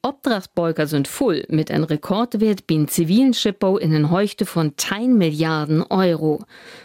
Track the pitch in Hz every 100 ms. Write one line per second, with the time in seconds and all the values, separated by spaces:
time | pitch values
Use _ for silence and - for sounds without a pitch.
0 | 254 277 269 208 - - 165 160 151 147
1 | 139 - 254 156 - 156 - 151 160 151
2 | - 190 240 208 220 190 - 156 147 -
3 | 165 214 269 233 208 190 190 196 165 156
4 | 151 175 208 - 202 170 151 - - 196
5 | 254 233 165 151 160 156 151 156 - 190
6 | 185 156 156 151 - - - -